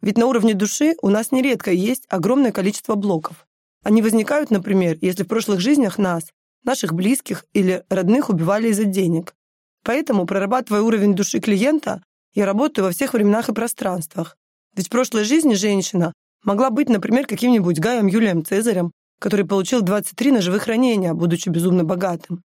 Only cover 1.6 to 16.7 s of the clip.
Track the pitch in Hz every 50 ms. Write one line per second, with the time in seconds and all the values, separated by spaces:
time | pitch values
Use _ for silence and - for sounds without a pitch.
1.6 | - - 180 180 185 214 254 - - _ - 190 156 196 247 285 277 240 202 -
2.6 | 185 190 208 - - - 220 208 196 208 185 160 156 - 160 - _ _ _ _
3.6 | _ _ _ _ _ 208 208 226 214 220 220 226 214 214 294 294 302 285 226 196
4.6 | 175 - 202 190 185 175 160 156 - 185 180 185 196 - 226 226 - - 202 185
5.6 | 175 240 302 285 254 202 175 - 208 185 175 165 165 - _ _ _ _ _ _
6.6 | _ 240 254 262 - 180 160 165 185 208 262 277 - - 202 160 - _ _ 208
7.6 | 196 185 185 180 - _ 190 190 185 175 214 269 294 - 208 160 165 165 196 214
8.6 | 220 233 220 196 220 202 190 - 185 170 170 160 170 - _ _ _ _ _ _
9.6 | _ _ _ _ _ - 233 285 320 - 254 202 180 170 202 196 190 202 220 254
10.6 | 240 - 208 208 214 226 226 220 196 208 202 180 208 - - 214 - - 208 190
11.6 | 208 277 311 311 - - - - _ _ _ _ _ _ _ - 208 190 196 208
12.6 | 269 311 - - 196 185 175 - 277 262 - 233 208 202 202 220 233 - 220 214
13.6 | 220 240 - - 226 202 180 185 160 - - - 170 160 - _ _ _ _ _
14.6 | _ _ _ - 185 - - 233 262 - - 220 208 208 262 330 311 294 226 190
15.6 | 190 214 202 196 185 - - 185 170 160 170 _ _ _ _ _ _ 202 202 202
16.6 | 254 262